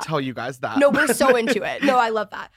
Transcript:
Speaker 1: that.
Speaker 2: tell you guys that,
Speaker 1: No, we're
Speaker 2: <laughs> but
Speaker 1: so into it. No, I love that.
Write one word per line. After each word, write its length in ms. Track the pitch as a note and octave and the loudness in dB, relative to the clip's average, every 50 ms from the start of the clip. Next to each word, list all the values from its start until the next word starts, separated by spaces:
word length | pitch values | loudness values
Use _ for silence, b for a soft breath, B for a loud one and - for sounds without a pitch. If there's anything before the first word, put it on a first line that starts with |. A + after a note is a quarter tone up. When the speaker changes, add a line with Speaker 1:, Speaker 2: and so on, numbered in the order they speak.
Speaker 1:
that. 20 | - | -6
Speaker 2:
tell 160 | - D#3+ D3 | -4 -4 -4
you 120 | C3+ C3 A#2+ | -4 -4 -6
guys 260 | A#2+ A2+ C3 C#3 - | -6 -8 -8 -8 -8
that, 180 | - A#2 A2+ C4 | -8 -4 0 4
Speaker 1:
No, 120 | C#4+ C#4+ | 4 4
we're 180 | - C#4+ D4+ C#4 | 4 4 0 0
Speaker 2:
<laughs> 0 | |
but 80 | A3+ | 0
Speaker 1:
so 200 | - C#4+ C4+ B3 | 0 4 4 4
into 280 | A#3+ A3+ B3+ B3 G3+ - | 2 2 0 -2 -2 -2
it. 200 | - - - - | -6 -6 -2 0
No, 140 | C#4+ C4 B3 | 2 2 2
I 120 | A#3 A3+ | 2 2
love 200 | A3 G#3+ G#3 G#3 | 0 -4 -4 -6
that. 200 | - - F#3+ - _ | -8 -14 -14 -14 _